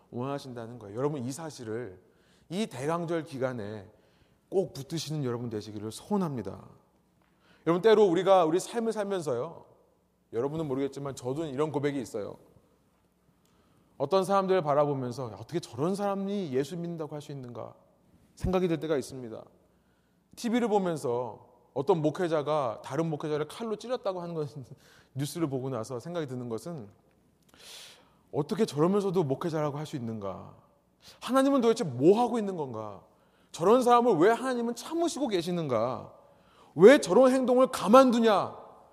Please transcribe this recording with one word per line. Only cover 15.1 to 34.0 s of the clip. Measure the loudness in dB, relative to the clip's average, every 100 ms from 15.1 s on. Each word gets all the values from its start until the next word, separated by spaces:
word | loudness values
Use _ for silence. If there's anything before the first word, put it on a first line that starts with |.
| -8 -10 -12
"어떻게 | -8 -8
저런 | -8 -4 -4 -2
사람이 | -4 -4 -4 -6 -2
예수 | -2 -4 -6
믿는다고 | -10 -10 -10
할 | -12
수 | -12
있는가?" | -14 -12 -12 -14 -16 _ _ _ _ _ -6
생각이 | -2 0 2
들 | 0
때가 | -2 -2
있습니다. | -4 -12 -14 -16 -18 _ _ _ _ _ _ _ _ -8
티비를 | -2 0 2
보면서 | 2 0 -2 -2 -4 -6 -12 -20 _ _
어떤 | -4 2 2
목회자가 | 2 0 -2 0 0 -2 -2 -6
다른 | -6 -4 -2
목회자를 | -4 -4 -4 -6
칼로 | -8 -8 -8
찔렀다고 | -8 -6 -6 -8
하는 | -8
것은 | -8 -8 -10 -18 -20 _
<laughs> | _ _
뉴스를 | -8 -8 -4 -4
보고 | -4 -6
나서 | -8 -8 -10
생각이 | -8 -8 -6
드는 | -8 -8
것은, | -8 -8 -14 -16 _ _ _ _ _ _ -20 -20 -20 -20 -20 _ _ _
"어떻게 | -6 -4 -2 -2
저러면서도 | 2 2 2 0 0
목회자라고 | 0 -2 -4 -2 -4 -6
할 | -8
수 | -8
있는가? | -8 -8 -8 -10 -14 -20 _ _ _ _ -20 -14
하나님은 | 0 2 4 4
도대체 | 2 2
뭐 | -2 2 6 6
하고 | 4 -2
있는 | -4 -6
건가? | -6 -8 -10 -14 -20 _ _ _ _
저런 | 0 4 6
사람을 | 6 6